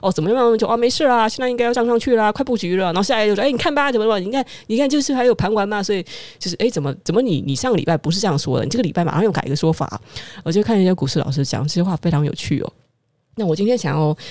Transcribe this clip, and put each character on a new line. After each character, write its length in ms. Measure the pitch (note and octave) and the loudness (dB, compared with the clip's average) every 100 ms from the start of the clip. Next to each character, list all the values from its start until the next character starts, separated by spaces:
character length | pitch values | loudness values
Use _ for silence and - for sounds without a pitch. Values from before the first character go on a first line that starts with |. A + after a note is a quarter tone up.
哦， 100 | F#3+ | -2
怎 120 | F3 | 0
么 80 | D#3+ | 0
样 260 | B3+ A#3+ A3+ | 2 4 2
就， 80 | - | 2
啊， 100 | A#3 | 2
没 140 | A#3+ | 0
事 140 | - | 2
啦， 260 | C#4+ A#3+ A3 | 2 4 2
现 80 | - | 0
在 100 | B3+ | -2
应 80 | A#3+ | 0
该 80 | |
要 80 | A#3+ | 0
涨 140 | A#3+ A#3 | 0 2
上 140 | A#3 | 0
去 160 | C4 A#3 | 2 2
啦， 160 | G#3+ | 2
快 120 | - | 0
布 140 | C4 A3+ | -2 -2
局 180 | F3 F#3 | 0 0
了， 100 | F#3 | 0
然 100 | F3 | 0
后 80 | |
下 200 | G3+ A3+ | 0 2
一 60 | G#3+ | 2
个 60 | G3+ | 2
就 40 | |
说， 80 | C#4 | 0
哎， 40 | |
你 40 | B3 | 0
看 180 | E4+ D4 | 0 0
吧， 160 | C#4+ | 2
怎 100 | A#3 | 2
么， 40 | A3 | 2
怎 40 | |
么， 100 | G3+ | 0
你 120 | F#3 | -2
看， 120 | C4+ B3+ - - | -4 -4 -8 -4
你 100 | A3+ | 0
看 140 | C#4+ | 2
就 100 | D4 | 0
是 140 | C4+ | 0
还 120 | C4 B3 | 2 2
有 100 | A3 | 2
盘 180 | - | 2
玩 160 | G#3+ G3+ | 0 0
嘛， 140 | G#3 | -2
所 100 | G3 | -2
以 100 | G3 - - - - | -4 -4 -14 -18 -10
就 100 | F3+ | -8
是， 60 | E3+ | -2
哎， 120 | A#3 | -2
怎 140 | E3+ | 0
么， 100 | C#3 - | -4 -4
怎 100 | - | -2
么 80 | F#3+ | 0
你， 220 | C4 C#3 C#3 | 2 0 -2
你 100 | C3+ | -2
上 160 | B3+ | 0
个 60 | G3+ | 0
礼 80 | - | 0
拜 100 | D#3+ | 0
不 140 | D#3+ | 0
是 100 | F#3 | 0
这 80 | G3+ | 0
样 120 | C#3+ | 0
说 180 | - B2+ | 0 -2
的， 80 | - | 0
你 60 | |
这 60 | A#3+ | 0
个 20 | |
礼 100 | G3 | 0
拜 140 | F3 E3 | 0 0
马 80 | |
上 100 | D#3 | 2
又 80 | G#3+ | 0
改 120 | - - | 0 -2
一 40 | |
个 60 | D3 | 0
说 160 | D#3+ | 0
法。 300 | D#3+ - G2+ - - - - | 0 -4 -8 -12 -16 -16 -10
我 80 | E3 | -2
就 120 | F#3+ | 0
看 180 | G#3 G#3 | 2 4
一 20 | |
些 80 | F#3 | 2
股 140 | F#3 C3+ | 2 0
市 140 | D#3+ | -2
老 100 | C#3+ | -2
师 160 | C3+ C3+ | -2 -2
讲 160 | A2+ | -2
这 140 | D3 F3 | -2 0
些 80 | |
话 120 | F#3 E3+ | -2 -2
非 120 | E3+ | 0
常 160 | D3 D3 | 0 0
有 80 | |
趣 260 | - - D3 | -4 -4 -4
哦。 120 | - - _ _ _ _ _ - | -4 -12 _ _ _ _ _ -4
那 100 | F#3 | -2
我 100 | D#3+ | 0
今 120 | G#3 | 2
天 100 | B3 | 0
想 180 | F3 D3+ | 0 0
要 220 | D3+ D#3 - | 0 -2 -8